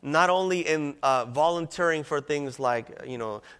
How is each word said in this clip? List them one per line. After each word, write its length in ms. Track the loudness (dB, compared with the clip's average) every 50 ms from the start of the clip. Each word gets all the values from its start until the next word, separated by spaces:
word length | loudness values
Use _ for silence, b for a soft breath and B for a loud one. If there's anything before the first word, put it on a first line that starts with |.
| B
not 260 | 0 4 4 6 6
only 380 | 4 2 2 0 0 0 0
in, 300 | 0 0 0 0 -4 -4 -2 2
uh, 240 | 2 2 2 0
volunteering 760 | 0 0 2 2 2 2 0 -4 -6 -4 0 0 2 2 0 -2
for 180 | -2 -4 -2
things 380 | -2 -2 -2 -2 -2 -4 -4 -2
like, 440 | 0 0 0 0 -2 -6 -12 -14 -12
you 120 | -10 -8 -6
know, 220 | -6 -6 -6 -8 -10 B B B